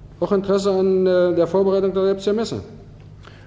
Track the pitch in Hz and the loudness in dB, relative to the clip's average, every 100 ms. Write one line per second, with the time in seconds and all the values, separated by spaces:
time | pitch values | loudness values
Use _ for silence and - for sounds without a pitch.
0 | - - 170 202 190 196 196 190 190 185 | -18 -8 -2 -2 0 0 0 0 2 2
1 | 185 180 180 170 165 190 196 196 190 185 | 2 2 2 2 2 2 2 2 0 0
2 | 190 196 208 214 220 110 - - - - | 0 0 0 -2 -2 -6 -10 -16 -20 -20
3 | - - - - | -20 -20 -20 -20